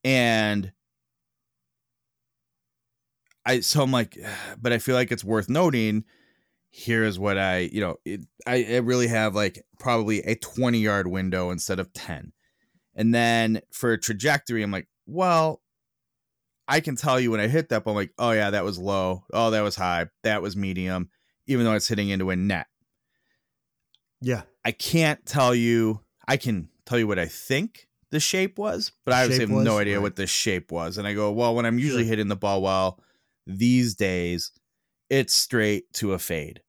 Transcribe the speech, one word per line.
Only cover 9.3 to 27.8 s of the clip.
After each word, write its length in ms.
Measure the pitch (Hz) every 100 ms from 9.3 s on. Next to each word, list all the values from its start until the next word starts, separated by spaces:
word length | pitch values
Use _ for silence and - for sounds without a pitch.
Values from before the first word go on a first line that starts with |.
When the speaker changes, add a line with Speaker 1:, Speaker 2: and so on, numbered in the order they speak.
Speaker 1:
like, 300 | 101 101 - _ _
probably 420 | 131 117 107 107
a 140 | - 113
twenty 420 | - - 123 117
yard 280 | 107 101 90
window 440 | 95 92 92 90
instead 280 | 90 - 92
of 140 | 90
ten. 400 | - - 73 - _ _ _ _ _ _
And 200 | - 113
then 460 | 117 117 117 113 110 _
for 200 | - 123
a 60 | 110
trajectory, 640 | - 104 135 143 - 117
I'm 80 | 104
like, 180 | 95 - _ -
well, 560 | 160 185 170 160 - _ _ _ _ _ _ _ _ _ _ -
I 120 | 147
can 160 | 156 123
tell 240 | 147 131
you 100 | 123
when 100 | 110
I 60 | 107
hit 220 | 156 156
that 160 | 113
ball, 80 | 113
I'm 40 | 104
like, 160 | 98 -
"Oh 140 | 120
yeah, 180 | 110 101
that 140 | 101
was 140 | 92 90
low. 460 | 95 98 92 92 -
Oh, 180 | 107 117
that 100 | 110
was 160 | 104 -
high. 300 | 92 87 85 _
That 180 | 113 104
was 140 | 95 98
medium," 540 | 95 92 92 92 87 _ _ _ -
even 180 | 131
though 100 | 117
it's 120 | 107 -
hitting 220 | 107 101
into 220 | 98 92
a 60 | 90
net. 300 | 98 87 - _ _ _ _ _ _ _ _ _ _ _ _ _ _ _
Speaker 2:
Yeah. 220 | 123 117 - _
Speaker 1:
I 80 | 117
can't 520 | - - 165 160 151
tell 300 | - 143 127
you, 460 | 123 117 117 110 107 _ _ -
I 100 | 135
can 300 | 123 101 80 _ -
tell 120 | 123
you 80 | 107
what 120 | 92
I 60 | 82
think 600 | - - 135 220 -